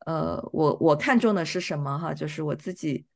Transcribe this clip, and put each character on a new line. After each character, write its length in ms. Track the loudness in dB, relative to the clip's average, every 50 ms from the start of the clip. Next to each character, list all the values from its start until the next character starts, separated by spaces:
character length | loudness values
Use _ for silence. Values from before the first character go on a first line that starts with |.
| -8
呃， 320 | -6 -4 -2 -2 -2 -2 -4 -6 -6
我， 240 | -2 2 2 2 4 4
我 140 | 4 4 4
看 220 | 4 4 4 4 4
重 160 | 4 4 4
的 120 | 2 0
是 160 | -2 -4 -4
什 180 | -4 -4 -4 -4
么 180 | -4 -4 -4 -4
哈？ 160 | -4 -6 -6
就 140 | -6 -6 -8
是 160 | -6 -6 -4
我 100 | -4 -6
自 200 | -6 -6 -10 -10
己 320 | -6 -4 -4 -4 -4 -6 _ _